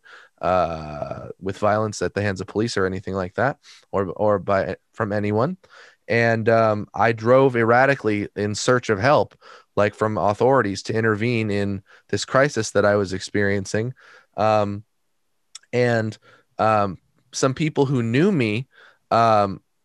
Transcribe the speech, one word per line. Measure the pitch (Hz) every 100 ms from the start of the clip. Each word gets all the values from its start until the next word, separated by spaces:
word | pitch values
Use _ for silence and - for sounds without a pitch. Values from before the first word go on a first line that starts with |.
| - - - -
uh, | 85 92 82 80 76 73 - 62 - -
with | 92 101
violence | 104 107 110 -
at | 90
the | -
hands | 104 92
of | 92
police | 101 117 104
or |
anything | 95 95 92
like | 95 90
that, | - 127 156 - - _
or, | 95 95
or | - 107 101
by, | 101 98 82 - _
from | - 110
anyone. | 104 104 104 147 185 _ - - _ -
And, | 117 117 113 110
um, | 113 110 104 -
I | - 113
drove | 110 113 131 135 120
erratically | 113 120 135 139 110 104 - -
in | 104
search | 104 - 123 -
of | 101
help, | 127 139 98 _ - - _ -
like, | 104
from | - 110 104
authorities | 95 104 120 135 104 101
to | -
intervene | 110 113 104 117 117 107
in | 101 101 98 - - _
this | - -
crisis | 131 143 113 107
that | 104
I | 101 104
was | 95
experiencing. | 92 - 104 101 101 90 107 120 - - - _ -
Um, | 107 107 101 101 - _ _ _ _ _ _ - _
and, | 123 123 117 110 - _ _ _ -
um, | 107 107 101 85 _ _ _
some | - 135
people | 131 156 143 135
who | 131
knew | 113 123 196
me, | 170 113 107 135 _ - _ -
um, | 113 117 107 101 - _ _